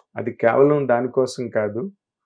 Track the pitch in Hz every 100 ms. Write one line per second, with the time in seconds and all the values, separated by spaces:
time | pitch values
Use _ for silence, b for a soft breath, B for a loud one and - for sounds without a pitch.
0 | _ 110 113 113 117 123 139 147 135 120
1 | 127 131 127 - 120 110 107 107 196 -
2 | _ _